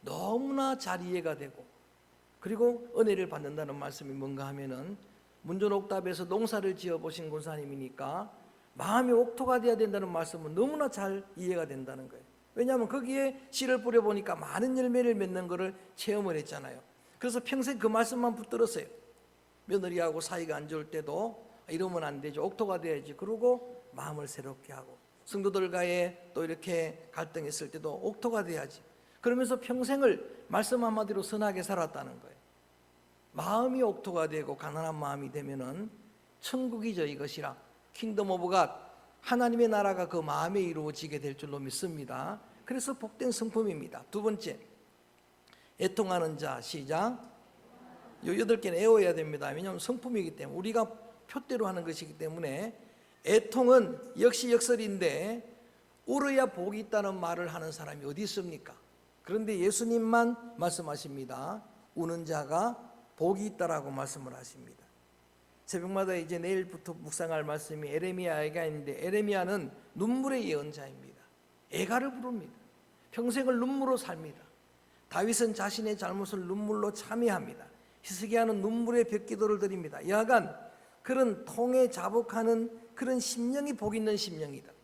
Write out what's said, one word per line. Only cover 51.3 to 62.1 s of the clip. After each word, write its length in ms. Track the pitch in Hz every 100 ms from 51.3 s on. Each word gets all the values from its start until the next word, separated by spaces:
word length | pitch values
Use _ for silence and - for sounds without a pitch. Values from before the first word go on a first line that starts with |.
| 277 - 247 208
하는 180 | 185
것이기 340 | 165 156 156 151
때문에. 600 | 160 160 156 139 220 - - - - _
애통은 720 | - 214 233 247 247 254 190 - - -
역시 320 | 233 240 247
역설인데 960 | 233 240 240 214 196 175 143 190 233 - - - _ _ _ -
울어야 400 | 277 285 269 262
복이 340 | - 180 214
있다는 400 | 214 214 202 190
말을 340 | 170 175 175
하는 160 | 165 160
사람이 340 | 156 151 147
어디 180 | 139 147
있습니까? 520 | 208 - 180 156 - - - _ _ _
그런데 340 | - 202 220 202
예수님만 920 | 185 208 233 233 226 233 233 240 - -
말씀하십니다. 1040 | 175 165 160 147 156 139 127 127 143 214 - - -
우는 300 | - 165